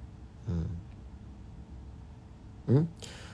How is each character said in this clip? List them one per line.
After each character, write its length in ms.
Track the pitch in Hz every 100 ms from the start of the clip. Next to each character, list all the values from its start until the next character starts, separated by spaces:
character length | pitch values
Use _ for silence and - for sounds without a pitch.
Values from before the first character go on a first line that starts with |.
| - - - - - 85 82 85 - - - - - - - - - - - - - - - - - - -
う 40 |
ん。 40 | 135
ん？ 120 | 165 - - - -